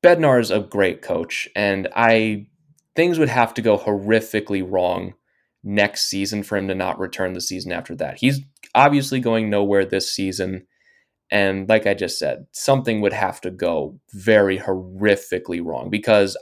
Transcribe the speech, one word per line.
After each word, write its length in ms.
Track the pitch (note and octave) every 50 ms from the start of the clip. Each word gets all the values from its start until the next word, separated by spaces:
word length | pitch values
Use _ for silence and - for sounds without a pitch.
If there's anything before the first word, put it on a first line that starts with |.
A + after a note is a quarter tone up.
| -
Bednar 380 | E3+ F3 - D#3+ C#3+ C3 B2
is 100 | A#2 G2
a 80 | F#2+ G#2+
great 420 | G2+ - - G2+ G2 F2+ E2 -
coach, 460 | - - F2 E2 E2 - - - - - -
and 320 | G2+ G#2 G2+ G2 F#2+ F#2 - -
I, 520 | - A#2 A#2 A#2 A2+ A2 A2 G#2+ G2+ G#2+ - _ _ _ _ _ _ _ _ _
things 240 | D#3+ E3+ F3+ E3+
would 120 | D#3+ D3+ C3
have 240 | A#2 B2+ A#2 A2+ -
to 80 | B2+
go 160 | A2+ A2+ G#2
horrifically 920 | F#2+ - G#2 G#2 G2 G2 G#2+ A2+ A2 G#2+ - - G#2+ G#2 - G2+ F#2+ F#2 F#2
wrong 440 | F#2+ F2+ F2+ F2+ F2+ F#2 F#2 F#2+ - _ _ _ _ _ _ _ _ _
next 420 | - G2+ G2+ G#2 G2+ G#2 - - -
season 380 | - - G2 G2 G2 G#2+ G#2
for 160 | G2 - G#2
him 120 | G2 G2 F#2+
to 40 | F#2
not 240 | F#2+ F#2 F#2 -
return 360 | - F#2+ F#2+ - - F#2+ F2+ F#2
the 80 | F2+
season 320 | - - F#2+ F2+ - F2+ F2
after 200 | E2+ - - -
that. 240 | - D#2+ C2+ -
He's 220 | - A#2+ C3 C#3 C#3 - - _ _ - - -
obviously 460 | B2+ C#3 C#3+ D3 C#3 C3+ C#3 C3+ C3
going 300 | B2 A#2 A2+ A2+ A2 G#2
nowhere 340 | G2+ G2+ G2+ G2+ G2+ G2 F#2+
this 260 | F#2+ G2+ F#2+ F#2 -
season, 560 | - - F#2+ F#2+ F#2 F#2+ F#2 F#2 F#2+ F#2 - _ _ _ _ _ _ _ _ _ _ _ _ _
and 380 | G2+ G2+ G2 G2 F#2+ G2 F#2+
like 180 | G2+ A2 A2 G#2
I 80 | G2+ G2
just 240 | - F#2+ E2 -
said, 300 | - D#2 C#2 A#1+ - - - -
something 480 | - - - C#3 C3 B2+ A#2+ A2 G#2+
would 100 | G#2 G2
have 300 | G2+ G#2+ G2+ F#2 - -
to 100 | - F#2
go 480 | F#2 F2+ F2 E2+ E2 D#2 C#2+ D2+ - - _ _ -
very 440 | G2 F#2 A2+ A2 G#2+ G2+ G2 F#2+
horrifically 1040 | F#2 - - F#2+ F#2 F#2 F#2 F#2 F#2+ G#2 G#2 G2 G2 - - F2+ F2+ - - F2 E2+
wrong, 280 | E2+ E2 D2+ B1 - F#2
because 480 | G#2 G2+ G#2 A#2+ G#2+ G#2 G2+ G2 F#2+ -